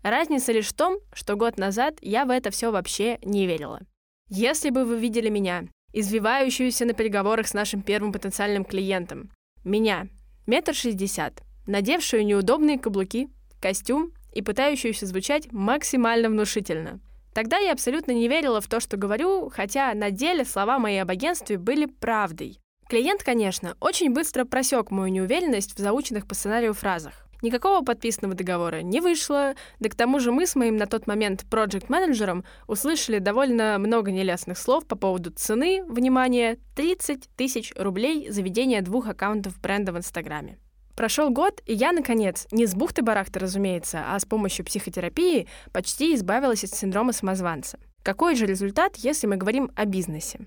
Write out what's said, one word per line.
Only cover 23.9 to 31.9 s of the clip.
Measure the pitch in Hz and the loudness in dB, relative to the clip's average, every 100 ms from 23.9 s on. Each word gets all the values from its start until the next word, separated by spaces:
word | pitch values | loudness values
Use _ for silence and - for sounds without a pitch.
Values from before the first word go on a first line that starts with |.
| 370 320 | 2 2
быстро | 247 320 - | 2 0 -2
просёк | 247 262 262 254 214 | 0 0 2 0 0
мою | 190 190 | -2 0
неуверенность | 190 185 294 349 220 196 | 0 2 2 2 0 -2
в | - | -4
заученных | 202 240 277 208 202 | 0 0 0 -6 -6
по | |
сценарию | 196 202 226 233 | -6 -2 0 0
фразах. | 208 208 175 160 - - - | 0 -2 -2 -4 -16 -20 -4
Никакого | 233 240 381 392 | -2 0 4 2
подписанного | 254 233 226 208 196 | 2 0 -2 -2 -4
договора | 185 185 175 170 160 | -2 -2 0 0 -2
не | 175 226 | -2 0
вышло, | 349 320 - 285 277 269 - - | 2 0 0 2 0 -2 -12 -6
да | 220 | -6
к | |
тому | - 240 277 | 0 2 4
же | 240 | 4
мы | 247 | 2
с | 359 277 | 2 2
моим | 233 214 | 2 2
на | 208 | 0
тот | 220 220 | -2 -2
момент | 208 214 190 - | 0 0 -2 -2
проджект-менеджером | 220 214 196 - | 0 2 -2 0